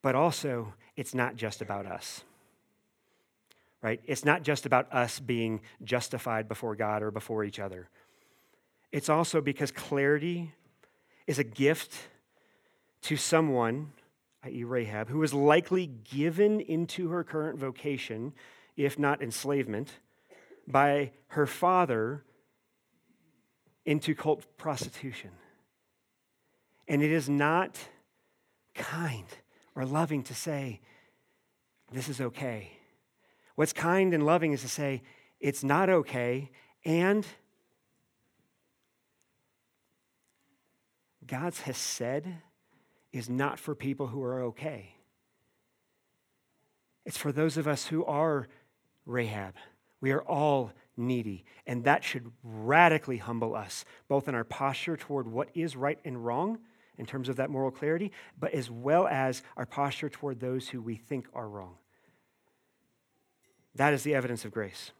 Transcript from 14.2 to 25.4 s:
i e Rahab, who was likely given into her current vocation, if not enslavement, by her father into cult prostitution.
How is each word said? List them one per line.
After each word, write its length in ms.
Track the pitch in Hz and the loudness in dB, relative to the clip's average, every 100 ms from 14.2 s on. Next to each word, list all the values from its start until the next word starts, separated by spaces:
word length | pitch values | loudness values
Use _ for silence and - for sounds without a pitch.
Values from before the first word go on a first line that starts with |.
| _ _ | _ _
i 80 | 131 | -12
e 140 | 123 | -8
Rahab, 460 | 120 127 110 107 110 | -4 -2 -2 -4 -2
who 100 | 143 | 0
was 140 | 156 | 2
likely 520 | 139 143 151 - 185 175 | 4 8 8 6 0 0
given 760 | 120 107 135 151 165 208 214 | -8 -8 -2 0 4 4 4
into 480 | - 160 170 - 175 | 0 -2 -2 -2 -2
her 160 | 175 160 | -2 -4
current 340 | 160 156 - | -4 -4 -4
vocation, 760 | 135 127 147 135 - 110 127 - - - - - | -6 -4 -4 -4 -4 -6 -6 -10 -20 -20 -18 -2
if 200 | 143 139 | -2 2
not 240 | 147 143 | 2 2
enslavement, 800 | 127 110 135 143 113 107 143 - _ _ _ - - - - | -2 -4 0 0 0 -2 -6 -12 _ _ _ -20 -20 -20 0
by 460 | 135 143 143 135 - _ | 4 6 4 0 -8 _
her 180 | - 147 | 0 0
father 800 | - 180 185 165 117 110 143 - _ _ _ _ _ _ _ _ _ _ _ _ _ _ _ | 4 4 6 4 2 0 -4 -12 _ _ _ _ _ _ _ _ _ _ _ _ _ _ _
into 320 | - 151 156 151 | 0 0 2 0
cult 300 | 156 151 - _ | 2 0 -2 _
prostitution. 760 | 156 131 - - 135 113 101 90 | -6 -4 -6 -8 -12 -12 -16 -20